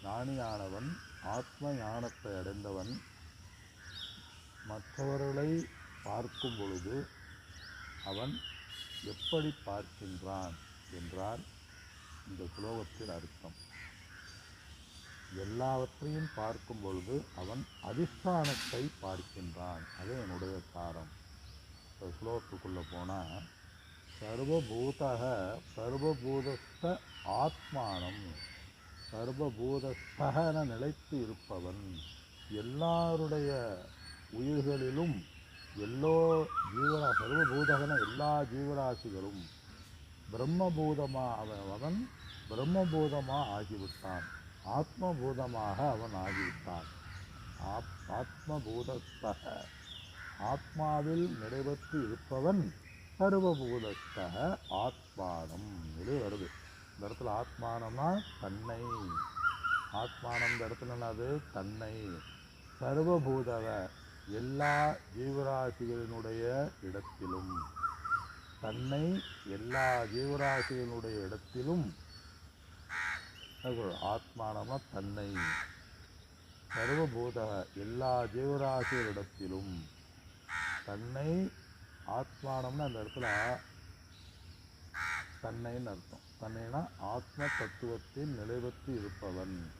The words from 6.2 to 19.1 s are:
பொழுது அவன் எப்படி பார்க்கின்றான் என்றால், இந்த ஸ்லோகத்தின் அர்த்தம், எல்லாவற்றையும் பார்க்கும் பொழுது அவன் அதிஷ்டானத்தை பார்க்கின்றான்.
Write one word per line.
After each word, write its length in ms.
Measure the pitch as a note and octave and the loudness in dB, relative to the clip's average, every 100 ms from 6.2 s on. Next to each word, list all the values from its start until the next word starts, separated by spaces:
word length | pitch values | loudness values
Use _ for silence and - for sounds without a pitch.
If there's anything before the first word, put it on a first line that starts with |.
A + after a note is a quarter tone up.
| A#2+ - C3 A2+ | -2 -2 -2 0
பொழுது 500 | G2 F#2 F2+ C3 - - - - - - - - - - G2 | -2 -2 0 -2 -2 -8 -14 -14 -14 -14 -12 -10 -10 -8 -4
அவன் 340 | G2 B2+ - - - - - - - | -2 -2 -2 -6 -10 -12 -10 -8 -6
எப்படி 500 | - G#2 - E3 D3+ D3 - | -6 -2 2 4 4 0 -2
பார்க்கின்றான் 880 | G2+ G2 - G2+ F2+ F#2+ F#2+ F#2 E2 - - - | -2 -4 -8 -6 -4 -2 -2 -2 -6 -12 -16 -12
என்றால், 480 | F#2 F2 F2+ G2 A#2 - - - - - - - - - | -8 -6 -2 -2 -4 -8 -16 -18 -16 -16 -16 -16 -14 -10
இந்த 160 | F#2+ | -8
ஸ்லோகத்தின் 640 | F2+ F2+ G#2+ A2+ G2 - A2 | -6 -6 -4 -2 -4 -8 -6
அர்த்தம், 480 | E2+ D#2+ - E2 D#2+ - - - - - - - - - - - - - - - - - F#2 | -6 -6 -12 -14 -14 -14 -12 -12 -14 -16 -16 -14 -16 -16 -16 -16 -16 -16 -16 -14 -14 -8 -4
எல்லாவற்றையும் 920 | G2 A2+ C3 C3 C3 - D3 D#3 D#3 - | -2 2 4 4 0 -2 -2 0 -2 0
பார்க்கும் 460 | A2 A2+ - A2 | -2 -2 -6 -4
பொழுது 440 | G2 F#2 F2+ C3+ - - | -2 -2 0 -2 -2 -6
அவன் 300 | F#2 B2 - - | -4 -4 -6 -8
அதிஷ்டானத்தை 1080 | - A#2 E3+ - F3+ F3 D3 B2+ - A#2+ C#3+ - | -4 0 0 0 2 4 4 2 -2 -2 -2 -4
பார்க்கின்றான். 840 | F#2+ | -4